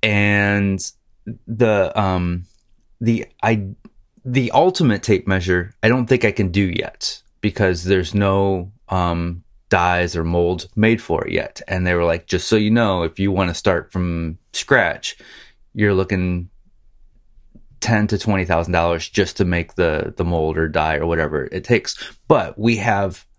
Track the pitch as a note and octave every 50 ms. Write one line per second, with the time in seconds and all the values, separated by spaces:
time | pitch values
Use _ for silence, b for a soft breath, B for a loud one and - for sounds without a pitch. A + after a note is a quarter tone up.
0 | - A2 G#2 G2+ G2+ G#2 G2+ G2+ G2+ G2+ G2+ G2+ G2+ G2 G2 F#2 - - - _
1 | _ _ _ _ _ - A2+ - _ - A#2 A2 B2 A2 G#2+ G2+ F#2+ D#2+ - G#2+
2 | G2+ F#2+ F#2 F2+ F2 F2 F2 F2 F2 _ - _ _ _ _ _ _ _ _ _
3 | A#2 A2+ A#2 A2 - - _ _ - A2 A#2 G#2+ G2 F#2+ G2+ _ _ - _ -
4 | - _ _ _ _ B2+ B2 C#3 B2+ A#2 - C#3 D#3+ F#3 F#3 - E3 B2+ G#2 G2
5 | - - G#2+ F#2 - - F#2+ F#2+ F2 F#2 F2+ F2+ F2 F2+ - _ - A2 A#2+ C3
6 | B2 A2+ C3 B2 - G#2+ G2 - G#2 F#2 E2+ G2 G2+ F#2 E2+ - - - - _
7 | - - - - _ _ _ _ - G#2+ - - G#2+ F#2 F2+ E2+ F2 F#2 G2 F#2
8 | F2 - - G2+ G2+ G2 G2 G2 G2 G2 F#2+ F#2 F2 F#2+ - _ _ - F#2+ F#2
9 | F2+ F2 E2+ E2+ E2+ F2 E2+ F2 - _ _ - _ _ - F2+ F2 F2+ F2 F2
10 | F2 F2 F2 E2+ D#2+ E2 E2+ F2 F2 F2 F#2 - - - _ G#2+ G#2+ A2+ A#2 A2+
11 | - - E2+ - - - - - - - _ - - - F2+ F#2 F2+ F2+ F2+ F2
12 | E2+ E2+ E2 - - - F#2+ F2 - - A2+ G#2+ G#2+ G#2+ A2 A#2+ A#2 G#2 F#2+ F2+
13 | E2+ D#2+ - - F#2+ G2 F#2+ F#2 F#2+ F2+ F2 - - G#2 F2+ E2+ D2+ _ - F#2
14 | F2+ F2 E2+ E2 E2 E2 E2 - _ _ - - - - C#3+ B2 G2 E2 - -
15 | - - - B B B B B B B B B - _ _ G#2+ G#2 G#2 G2+ F#2
16 | F#2+ F#2 G2+ F#2 F#2 F#2 F2+ F2 F2 F2+ _ - _ _ _ _ _ - _ -
17 | - - _ _ _ _ _ - _ - _ - - - - - - - A#2+ G#2
18 | G#2 G2 G#2+ G2 - A2 G2+ F#2+ F#2 E2+ F2+ E2 E2 E2 F2 E2+ E2 E2+ E2+ E2
19 | - - - - G2 - - - G2 F2 F2+ F2 E2+ - - - F2+ E2 D#2 D2+
20 | - - - - F2+ F2 F2 E2 D#2 D#2+ D#2 D#2+ E2 D#2+ D2+ D#2+ D#2 D#2+ D#2 C#2+
21 | D2+ E2+ E2+ E2 D#2 D2 D2 D2 C2 - - F#2 F#2+ - A#2+ A2 - - - B
22 | B B B B _ - D#3 C3 F#2 D2+ - - G#2+ A#2 A#2 G#2+ G2+ A#2+ G#2+ G2
23 | G2+ G2 F#2 - - _ _